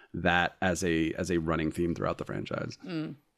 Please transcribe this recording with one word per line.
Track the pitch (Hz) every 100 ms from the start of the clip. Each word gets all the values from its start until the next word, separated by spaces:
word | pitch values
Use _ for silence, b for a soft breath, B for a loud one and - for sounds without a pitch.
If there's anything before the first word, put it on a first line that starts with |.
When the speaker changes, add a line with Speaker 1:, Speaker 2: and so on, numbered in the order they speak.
| b
Speaker 1:
that | 87 87 87 87 -
as | 95 85
a, | 92 82 80
as | - 87
a | 87
running | 80 80 80
theme | 80 87 82
throughout | - -
the |
franchise. | - 50 - - - - -
Speaker 2:
Mm. | 165 160 143 _